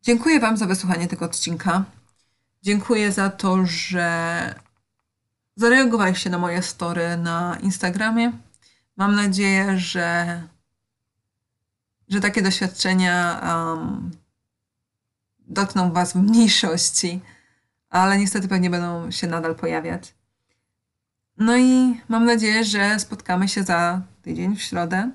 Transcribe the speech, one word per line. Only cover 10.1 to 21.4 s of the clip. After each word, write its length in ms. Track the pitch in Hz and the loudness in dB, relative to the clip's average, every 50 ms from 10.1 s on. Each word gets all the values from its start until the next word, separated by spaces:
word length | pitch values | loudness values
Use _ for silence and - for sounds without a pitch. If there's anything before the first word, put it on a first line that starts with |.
| 170 175 170 175 175 170 165 - _ _ _ _ _ _ _ _ _ _ _ _ _ _ _ _ _ _ _ _ _ _ _ _ _ _ _ _ _ _ _ | 0 -2 -2 -2 -6 -8 -12 -16 _ _ _ _ _ _ _ _ _ _ _ _ _ _ _ _ _ _ _ _ _ _ _ _ _ _ _ _ _ _ _
że 140 | _ 196 202 | _ -4 -2
takie 200 | 196 208 196 226 | -2 0 0 0
doświadczenia, 1000 | 190 190 185 - 196 185 185 - - 185 185 185 185 180 175 180 175 170 165 - | 0 0 0 -2 -4 -6 -4 -4 -2 0 2 2 2 2 2 0 0 -2 -4 -4
em, 720 | - 170 165 165 165 165 165 160 160 - - - - 175 165 _ _ _ _ _ _ _ _ _ _ _ _ _ _ _ _ _ _ _ _ _ _ _ _ _ | -4 -4 -2 -2 -2 -4 -6 -6 -6 -8 -8 -8 -8 -10 -12 _ _ _ _ _ _ _ _ _ _ _ _ _ _ _ _ _ _ _ _ _ _ _ _ _
dotkną 520 | _ - 151 190 196 190 - 190 180 180 | _ -8 -4 -4 -2 0 0 0 0 2
was 220 | 165 180 180 180 - | 2 0 0 0 2
w 20 | |
mniejszości, 1040 | 180 190 208 226 233 226 208 - - - 175 160 175 - - - - - 175 175 185 - - - _ _ _ _ _ _ _ _ _ _ _ | 2 4 6 6 6 6 6 4 2 2 0 0 0 -2 0 0 -2 -2 -2 -4 -6 -10 -12 -20 _ _ _ _ _ _ _ _ _ _ _
ale 280 | - 180 185 196 196 | 2 2 4 4 4
niestety 300 | 196 202 196 - 214 190 | 2 2 0 -2 -4 -4
pewnie 220 | 185 190 185 180 180 | -2 0 0 0 0
będą 420 | 175 175 175 175 175 170 170 - | 0 -2 -4 -4 -6 -6 -8 -8
się 160 | 185 - - | -8 -6 -6
nadal 280 | 170 165 170 160 165 160 | -4 -4 -4 -4 -4 -6
pojawiać. 580 | - - 165 165 160 160 165 170 190 - - _ _ _ _ _ _ _ _ _ _ _ _ _ _ _ _ _ _ _ _ _ _ _ _ _ | -4 -4 -4 -4 -4 -6 -6 -8 -10 -12 -16 _ _ _ _ _ _ _ _ _ _ _ _ _ _ _ _ _ _ _ _ _ _ _ _ _
No 200 | - | 0